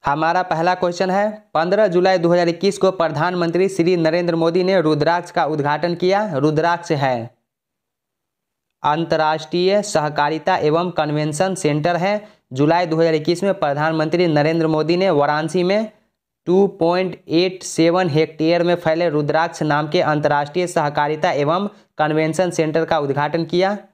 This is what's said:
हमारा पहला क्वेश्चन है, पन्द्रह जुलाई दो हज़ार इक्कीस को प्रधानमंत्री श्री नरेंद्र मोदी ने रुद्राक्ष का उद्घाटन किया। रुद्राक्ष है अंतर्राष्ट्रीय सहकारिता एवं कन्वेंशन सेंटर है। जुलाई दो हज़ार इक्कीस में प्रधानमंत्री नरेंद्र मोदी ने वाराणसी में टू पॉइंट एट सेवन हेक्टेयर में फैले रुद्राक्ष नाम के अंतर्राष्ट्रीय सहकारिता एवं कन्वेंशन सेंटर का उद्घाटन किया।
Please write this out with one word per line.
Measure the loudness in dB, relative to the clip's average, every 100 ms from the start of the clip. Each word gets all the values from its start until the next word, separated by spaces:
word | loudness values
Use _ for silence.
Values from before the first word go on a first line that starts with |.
हमारा | -2 -2 0 0
पहला | -2 -2 0 0
क्वेश्चन | -2 -2 -2
है, | 0 -2 -4 _
पन्द्रह | -4 0 2 2
जुलाई | 4 2 2
दो | 2
हज़ार | 2 2
इक्कीस | 0 -2 2
को | 0
प्रधानमंत्री | 2 -2 0 -2 0 -2 0 0
श्री | 0 0 2
नरेंद्र | 2 0 0 0
मोदी | 0 2
ने | 2 2
रुद्राक्ष | 2 2 2 0 -2
का | -2 -2
उद्घाटन | 0 -2 -2 -2 0
किया। | 0 0 0 0
रुद्राक्ष | 0 2 0 -2 -2
है | -2 0 -2 -6 _ _ _ _ _ _ _ _ _ _ _ _ _ _ _
अंतर्राष्ट्रीय | -2 0 0 0 0 -2 -4 0 2 2
सहकारिता | 0 -2 -2 0 -2 -2 -2 0
एवं | 2 0 0
कन्वेंशन | -2 -2 -2 -2 0 -2 0
सेंटर | -2 0 0 0
है। | -2 -4 -6 _ _
जुलाई | 0 2 2 0
दो | 2
हज़ार | 2 2
इक्कीस | 0 -2
में | -2
प्रधानमंत्री | -2 -2 0 0 0 0 2 2
नरेंद्र | 2 2 2 0
मोदी | 0 0 2
ने | 2
वाराणसी | 2 2 0 -2 -2
में | 0 0 -2 _ _ _ _ _ 0
टू | 2 2 2
पॉइंट | 0 0 -2 -6 -2
एट | 0 0 -4
सेवन | -10 2 2 4 0
हेक्टेयर | 0 -2 0 0 2
में | 0 0
फैले | 0 0 0
रुद्राक्ष | 0 0 -2 -2 -2
नाम | -2 -2 0
के | 0
अंतर्राष्ट्रीय | 0 0 0 0 -2 -4 -2
सहकारिता | -2 -2 -2 -2 -2 -2
एवं | 0 0 -2 -4 -10 _ -4
कन्वेंशन | 0 0 0 0 -2
सेंटर | 0 -2 0 0
का | -2
उद्घाटन | 0 -2 -2 -2 -2
किया। | 0 0 -2 -10